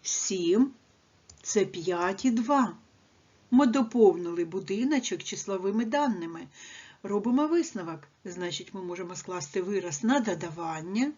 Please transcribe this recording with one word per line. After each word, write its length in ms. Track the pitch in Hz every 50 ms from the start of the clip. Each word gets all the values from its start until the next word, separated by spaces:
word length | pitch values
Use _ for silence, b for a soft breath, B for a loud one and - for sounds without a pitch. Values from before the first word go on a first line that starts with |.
Сім — 680 | _ - - - - - 202 180 170 170 180 220 262 277 - - _ _ _ _ _ _ _ _ _ _ - _
це 240 | - - - 214 190
п'ять 600 | - - 180 160 185 180 175 175 180 196 196 -
і 60 | 262
два. 460 | 233 226 233 226 285 277 254 - - - _ _ _ _ _ _ _ _ _ _ _ _ _ _
Ми 160 | 247 247 285 247
доповнили 800 | 220 277 240 - - 247 220 196 170 170 175 170 170 170 170
будиночок 760 | 165 170 190 151 147 190 208 247 285 302 269 - - 196 165 -
числовими 640 | - - - - - 196 190 180 196 196 220 233
даними. 640 | 220 226 285 294 277 214 180 165 165 165 165 170 - B B B B B B B B B B -
Робимо 440 | 196 202 208 202 240 247 269 294 311
висновок. 600 | 330 339 320 - - 208 175 165 165 147 - _ _ _ _
Значить, 480 | 190 175 180 180 175 170 - 180 - -
ми 100 | 190 180
можемо 320 | 175 175 180 185 175 180
скласти 460 | 147 - - 185 180 170 - - 196
вираз 420 | 180 185 208 190 180 175 151 - -
на 160 | 220 262 285
додавання. 920 | 226 208 185 165 165 170 156 170 170 165 160 156 156 175 196 220 254 294 302